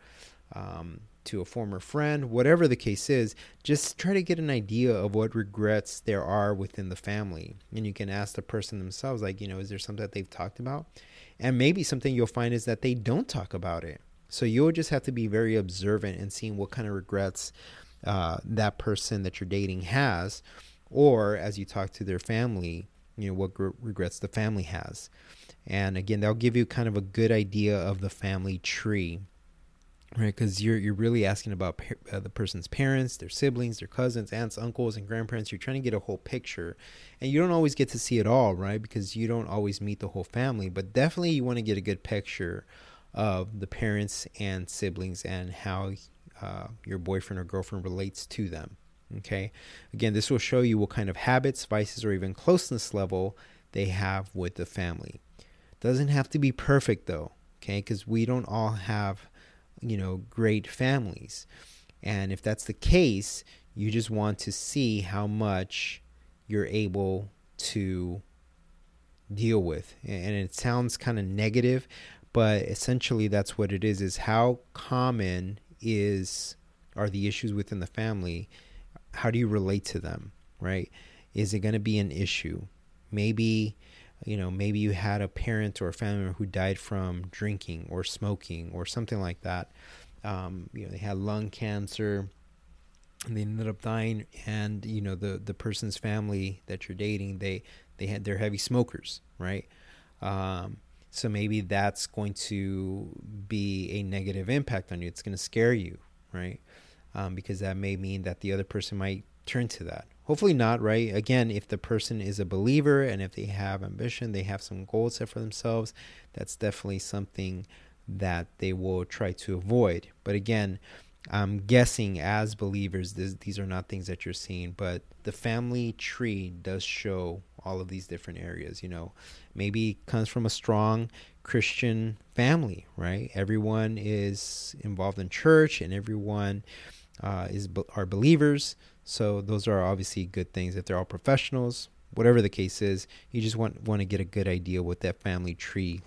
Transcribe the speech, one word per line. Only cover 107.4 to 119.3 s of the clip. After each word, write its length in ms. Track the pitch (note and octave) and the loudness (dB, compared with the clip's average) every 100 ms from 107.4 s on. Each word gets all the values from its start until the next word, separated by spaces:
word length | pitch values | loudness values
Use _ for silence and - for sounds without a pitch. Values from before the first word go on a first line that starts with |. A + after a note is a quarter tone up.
| - F#2+ | -6 -4
that 160 | F#2+ F#2+ | -4 -2
may 200 | G2 F#2+ | -2 -2
mean 260 | F#2+ G2 | -4 -4
that 180 | F#2 F2 | -4 -4
the 120 | G2 | -2
other 120 | G2 | -2
person 340 | F#2+ G#2 - G2+ | -2 -4 -4 -2
might 260 | F#2+ G2 - - - | -2 -4 -8 -18 -4
turn 220 | B2 A#2 | -2 -2
to 160 | - | -4
that. 220 | E2 - - - | -10 -10 -12 -8
Hopefully 280 | - D3+ G3+ | -2 4 6
not, 300 | C#3 A2+ A#2 | 6 6 6
right? 320 | G#2+ A2+ A2+ | 4 4 4
Again, 360 | G2+ G#2+ B2+ A2+ | 2 4 4 4
if 180 | G2+ - | 0 -2
the 100 | G2+ | -4
person 420 | - A2 - A2 | 0 0 0 -2
is 180 | G2 G2+ | -2 -2
a 60 | |
believer 580 | F2+ F#2+ A2 D3 D3 C#3 | 0 2 4 6 6 6
and 200 | C3 G2 | 4 0
if 100 | F#2+ | -4
they 140 | - G2+ | -6 -6
have 360 | G2 G2 F#2+ | -4 -2 -4
ambition, 500 | G2 G2 A#2+ - A#2 | -6 -4 -4 -4 -4
they 100 | G2 | -2
have 180 | F#2+ G2 | -2 -4
some 240 | - F#2+ | -6 -10
goals 300 | F#2+ A2 A#2 | -2 0 0
set 140 | - A2+ | -2 -6
for 100 | A2+ | -6
themselves, 560 | A2 - A#2 A2+ A2+ - - - - | -8 -4 0 0 -2 -8 -20 -20 -14
that's 240 | - - - | -10 -8 -2
definitely 420 | G#2+ - G2+ F#2+ | -2 -2 -4 -6
something 680 | - G2+ G2 - F#2+ F#2 G#2+ - - _ - | -4 -6 -6 -6 -6 -6 -10 -18 -20 _ -10
that 420 | G2 F#2+ F2 F2 - | -4 0 0 -4 -4
they 140 | F#2+ | -2
will 320 | F#2 F#2+ F#2 | 0 0 0
try 280 | F2+ - G2 | -2 -2 -2